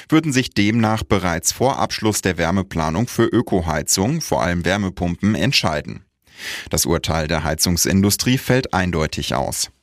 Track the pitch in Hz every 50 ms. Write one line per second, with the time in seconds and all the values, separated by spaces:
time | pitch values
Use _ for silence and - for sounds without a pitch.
0 | - - 151 160 160 160 123 131 120 - - 107 101 104 113 120 110 110 110 110
1 | - - 110 95 90 90 82 87 - - - - 120 131 135 - 98 107 - -
2 | 107 107 104 - - 95 87 85 85 82 92 101 90 - - 82 78 80 80 92
3 | 123 - - - 117 - - 113 123 - 107 92 82 82 78 78 - - - 95
4 | 95 120 160 165 151 - - - 58 85 87 87 80 87 95 104 101 90 90 -
5 | 90 85 87 - - 101 107 73 87 127 139 - - 92 78 73 69 - - -
6 | - _ _ _ _ _ - - - - - - - - - 78 - - 85 80
7 | - - 80 80 78 76 78 78 73 73 78 - - 92 87 85 - - 92 98
8 | 98 101 98 - - 123 127 127 - - 127 131 131 - - 92 92 90 85 80
9 | 78 78 - - 73 - 60 64 - - - - - - - _